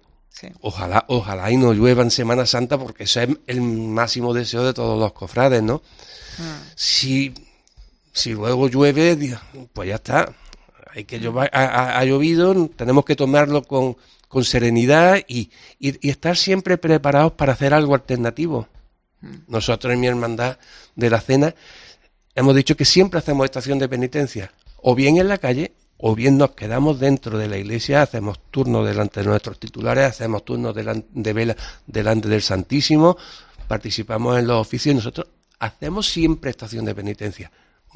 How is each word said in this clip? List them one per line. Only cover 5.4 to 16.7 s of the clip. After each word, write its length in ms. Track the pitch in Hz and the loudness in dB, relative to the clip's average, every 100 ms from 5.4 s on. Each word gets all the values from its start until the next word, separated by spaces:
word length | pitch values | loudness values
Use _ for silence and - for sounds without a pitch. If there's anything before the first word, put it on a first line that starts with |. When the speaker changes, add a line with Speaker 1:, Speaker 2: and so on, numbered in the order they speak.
| 131 120 | 2 2
Speaker 2:
¿no? 180 | 110 139 - - - - - - | 0 -4 -8 -20 -20 -20 -20 -16
Speaker 1:
Mm. 340 | 165 151 151 | -14 -16 -16
Speaker 2:
Si, 580 | - - - 135 135 135 127 _ _ _ - - _ _ | -6 -2 -2 0 -2 -2 -8 _ _ _ -20 -20 _ _
si 180 | - 120 | -6 -6
luego 380 | 107 110 127 135 | -4 -2 0 2
llueve, 460 | 131 143 143 170 156 | 4 4 4 2 2
di-, 160 | 139 120 - 135 123 | -2 -10 -16 -20 -16
pues 160 | 107 92 | -10 -8
ya 60 | |
está. 360 | 113 - 147 175 - - - _ _ - 113 | -8 -2 -2 -2 -8 -20 -20 _ _ -20 -16
Hay 60 | |
que 160 | 104 113 | -12 -8
Speaker 1:
Mm. 40 | |
Speaker 2:
llover, 260 | 117 120 139 | -6 -2 -2
ha, 120 | 131 | 0
ha, 340 | 131 120 127 123 | 0 0 0 0
ha 60 | |
llovido, 640 | 131 139 156 165 180 190 160 | 2 2 2 4 4 2 0
tenemos 340 | - 120 139 | -2 2 2
que 140 | - 143 | 2 0
tomarlo 460 | 135 147 147 147 | 2 2 2 0
con, 340 | 127 135 131 117 _ _ _ | -2 -2 -2 -4 _ _ _
con 160 | 131 | -2
serenidad 720 | 120 127 117 117 123 156 175 190 - | 0 2 2 4 4 6 6 4 0
y, 220 | 120 104 _ - _ | -8 -10 _ -20 _
y, 300 | 135 131 143 | -8 -4 -4
y 20 | |
estar 280 | 135 165 175 | -4 -2 -2
siempre 400 | 190 190 180 | 0 0 0